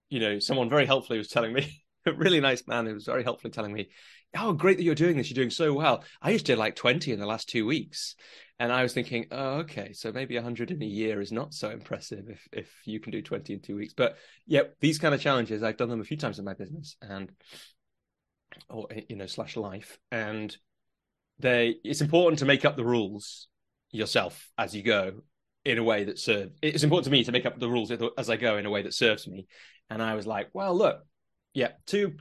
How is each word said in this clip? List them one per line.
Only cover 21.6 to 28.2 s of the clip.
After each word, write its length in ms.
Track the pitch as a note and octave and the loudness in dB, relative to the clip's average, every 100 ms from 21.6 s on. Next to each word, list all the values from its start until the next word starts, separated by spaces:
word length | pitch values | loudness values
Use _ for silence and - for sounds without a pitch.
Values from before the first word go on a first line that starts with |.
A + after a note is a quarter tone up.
| A#2 A#2 | 4 2
it's 200 | - C#3+ | -2 0
important 360 | D3 E3+ F3 D#3 | 4 6 8 6
to 60 | |
make 200 | C#3 C#3 | 4 6
up 120 | C#3+ B2+ | 6 2
the 100 | A#2+ | 2
rules 640 | A#2+ G2 G#2 - - - _ _ _ _ | 2 2 -4 -12 -16 -20 _ _ _ _
yourself 580 | A2 G#2 A#2+ F2+ - - - | -4 0 2 0 -4 -10 -6
as 200 | G#2 G#2 | -4 -2
you 80 | |
go 380 | G2+ G#2 F#2+ G2 - _ _ _ | 2 2 2 -4 -16 _ _ _
in 140 | C#3 A#2 | 0 2
a 40 | |
way 220 | A2+ G#2+ | 4 2
that 160 | G2+ F#2+ | 0 -2
serve-, 320 | - G#2 G2 - | 0 0 -2 -4
it's 220 | D3+ D#3 | -2 2
important 220 | D3 F3 C3+ | 4 4 6
to 40 | |
me 140 | C#3 | 4
to 80 | A#2 | 4
make 140 | B2 B2 | 2 0
up 120 | A#2+ | -2
the 100 | A#2+ | -2
rules 220 | B2 G#2+ A#2 A#2 | 0 -2 -2 -4
as 140 | - | -2